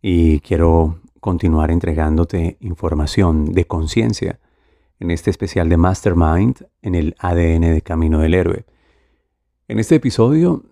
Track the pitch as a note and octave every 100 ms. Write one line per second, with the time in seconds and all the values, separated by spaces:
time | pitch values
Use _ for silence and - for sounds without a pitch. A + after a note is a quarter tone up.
0 | - F2 E2 D#2 - E2+ E2 E2 D#2+ E2
1 | _ _ - F2 F2 D#2+ D#2 E2+ E2 D#2+
2 | D#2 D#2 E2+ F#2 E2 - G#2+ E2+ E2 D2+
3 | D2+ - F#2 D#2+ D2+ F2 F2 E2+ D#2 -
4 | A2+ - F#2 - _ _ _ _ _ _
5 | F2 E2+ - F#2 G2 - E2 E2+ F2+ F#2+
6 | G#2+ F2 E2 E2 G#2+ B2+ - _ G#2+ F2+
7 | D#2 - F2+ F2 E2+ E2 E2 D#2+ - E2
8 | D#2+ D#2 D#2+ F2+ F2 - - _ _ _
9 | _ _ _ _ _ _ _ A2 A2 D#3+
10 | C#3 - A2+ D3+ F3 D3+ -